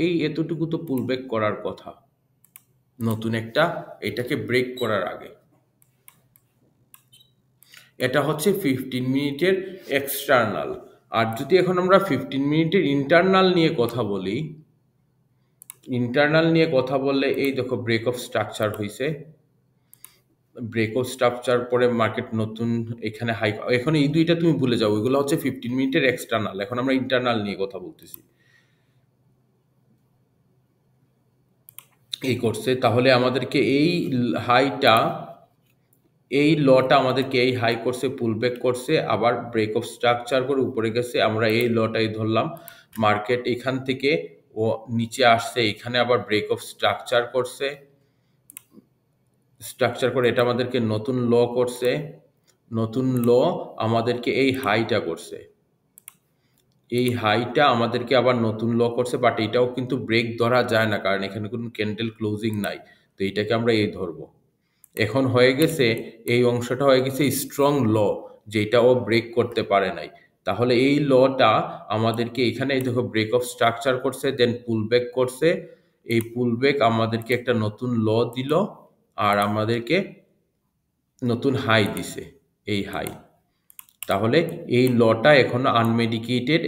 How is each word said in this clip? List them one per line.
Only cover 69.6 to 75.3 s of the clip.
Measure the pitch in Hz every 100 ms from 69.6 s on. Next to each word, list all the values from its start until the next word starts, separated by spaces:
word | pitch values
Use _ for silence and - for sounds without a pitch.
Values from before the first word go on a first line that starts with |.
| 98
পারে | 98 95 82
নাই। | 73 - _ _ -
তাহলে | 101 123 120 139
এই | 147 143
লটা | 127 131 131 110 131 - - - 107
আমাদেরকে | 113 113 117 135 175
এখানে, | 113 139 135
এই | 127
দেখো, | 117 -
break | 110 107 123
of | 123
structure | - 117 - 135 127
করছে, | 135 - 139 123
then | 117 117 -
pull | 110 104
back | 123 123 131
করছে, | 127